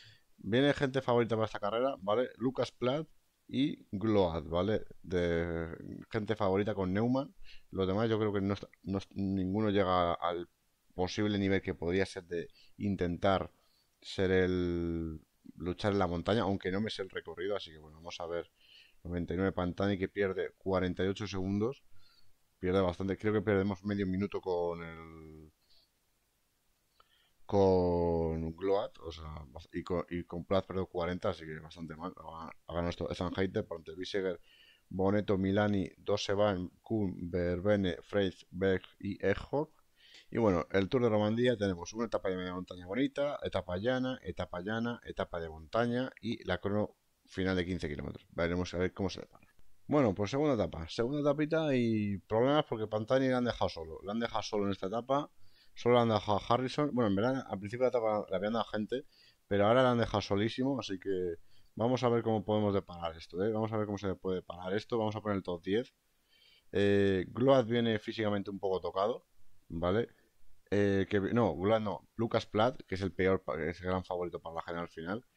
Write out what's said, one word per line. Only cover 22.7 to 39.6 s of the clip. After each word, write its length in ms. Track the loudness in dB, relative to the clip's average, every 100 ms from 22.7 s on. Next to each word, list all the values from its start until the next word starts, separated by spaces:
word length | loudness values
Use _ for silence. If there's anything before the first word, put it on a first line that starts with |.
| 2
bastante, 380 | 2 0 -2 -2
creo 140 | 0
que 100 | 0
perdemos 420 | 2 2 2 -2
medio 220 | -2 -2 0
minuto 340 | 0 -2 -2
con 420 | -2 0 0 -2
el, 720 | -8 -12 -16 -16 -18 -18 -20 _ _ -20 _ _ _ _ _ _ _ _ _ _ _ _ _ _ _ _ 0
con 1120 | 6 6 6 6 4 2 2 2 0 -4 -4
Gloat, 420 | 0 0 0 -8
o 140 | -14
sea, 320 | -12 -12 -12 -14
bast-, 240 | -18 -12
y 120 | -8
con, 200 | -4 -4 -2
y 140 | -6
con 200 | -6 -8
Plath 220 | -2 0 0
perdió 200 | -4 -4
cuarenta, 420 | -4 -4 -2 -4
así 160 | -4
que 160 | -8 -12
bastante 340 | -14 -14 -12
mal. 180 | -10 -10 -10
Ha, 340 | -14 -12 -14 -14 -8
ha 80 |
ganado 160 | -4 -2
esto 180 | -2 -4
Ethan 240 | -4 -4 -2
Hayter, 280 | -2 -2
por 140 | -6 -8
ante 160 | -12
Biseguer, 460 | -14 -6 -2 -2 -4 -10 -20 _ _ -10
Bonetto, 460 | 0 2 2 2 2
Milani, 500 | 2 2 2 2 -2 -6
Dosevan, 680 | -2 -2 0 2 2 2 -4 -10
Kuhn, 480 | -6 -2 -2 -4 -4
Verbene, 640 | -2 0 0 2 2 2 -2
Freitz, 420 | -2 0 0 -2 -12
Berg 320 | -2 2 2 -2 -10
y 260 | -8 -2
Ehoff. 460 | 0 0 -2 -2